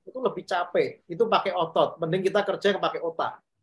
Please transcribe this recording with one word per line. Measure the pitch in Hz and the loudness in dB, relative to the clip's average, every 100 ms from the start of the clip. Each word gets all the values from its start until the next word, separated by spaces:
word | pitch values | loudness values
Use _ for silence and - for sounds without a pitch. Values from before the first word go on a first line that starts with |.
Itu | - 262 | -14 -4
lebih | 240 180 | -4 -4
capek. | - 180 175 185 135 - - | -4 -2 0 0 0 -2 -8
Itu | 165 226 | -2 2
pakai | 185 190 175 | 2 2 -2
otot. | 165 180 147 - | 0 2 2 0
Mending | 165 185 185 | -2 0 2
kita | 208 | 2
kerja | 196 175 202 185 | 0 0 2 2
yang | |
pakai | 170 - | 0 -2
otak. | 165 160 123 - _ _ | -6 -4 -6 -6 _ _